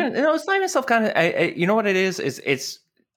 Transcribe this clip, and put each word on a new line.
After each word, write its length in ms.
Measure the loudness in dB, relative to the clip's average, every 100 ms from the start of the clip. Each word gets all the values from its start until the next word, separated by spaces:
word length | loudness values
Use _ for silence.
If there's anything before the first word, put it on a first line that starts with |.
| 0
even, 120 | 0
no, 100 | 0 0
it's 100 | 0
not 100 | 0
even 120 | 2
self-confidence. 480 | 0 2 0 2 2
I, 140 | 2
I, 100 | 2 -2 0
you 100 | 0
know 100 | 2
what 120 | 2
it 80 | 0
is? 240 | 0 -2
Is 200 | -4 -4 -2
it's 340 | -2 -4 -14 _ _ _